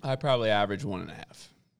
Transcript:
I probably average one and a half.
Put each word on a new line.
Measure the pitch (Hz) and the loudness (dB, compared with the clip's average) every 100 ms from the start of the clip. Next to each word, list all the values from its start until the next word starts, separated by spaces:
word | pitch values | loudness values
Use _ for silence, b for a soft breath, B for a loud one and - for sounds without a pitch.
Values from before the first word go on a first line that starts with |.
I | 139 131 | -6 -2
probably | 147 123 110 | 2 2 4
average | 104 101 101 | 4 2 0
one | 120 92 | -4 -6
and | 82 | -8
a | |
half. | 82 - - - _ _ | -12 -16 -20 -20 _ _